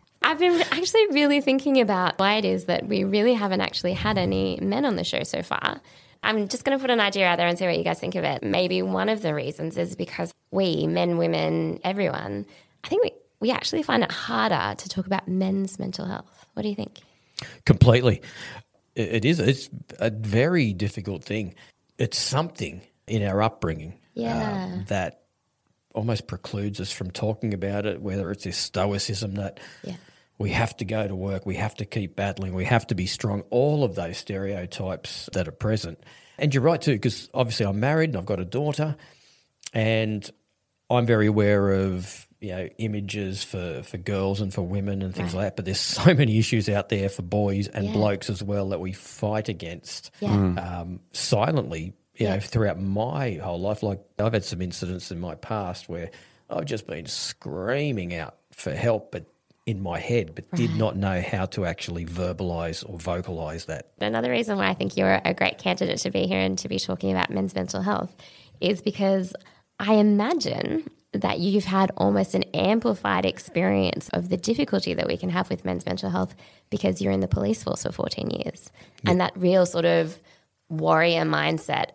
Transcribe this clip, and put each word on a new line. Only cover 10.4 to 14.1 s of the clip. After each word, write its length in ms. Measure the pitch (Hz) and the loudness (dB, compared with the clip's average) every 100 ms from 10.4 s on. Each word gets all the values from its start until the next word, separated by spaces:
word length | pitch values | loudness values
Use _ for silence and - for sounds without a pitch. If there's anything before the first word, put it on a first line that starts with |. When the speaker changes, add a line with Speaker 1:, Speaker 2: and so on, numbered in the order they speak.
| - | -6
Speaker 1:
we, 380 | 190 185 160 156 | 0 2 2 2
men, 300 | 175 175 170 | 2 2 2
women, 600 | 170 165 160 165 160 - | 2 2 0 0 0 -2
everyone, 640 | - 196 190 - - 101 - - _ _ | -4 0 -2 -2 -6 -8 -8 -16 _ _
I 40 | - | -2
think 140 | 392 | 2
we, 80 | 494 - _ - | 0 -2 _ -4
we 120 | 226 | 0
actually 320 | 254 - - | 0 0 -2
find 200 | 302 269 | 2 2
it 80 | - | 2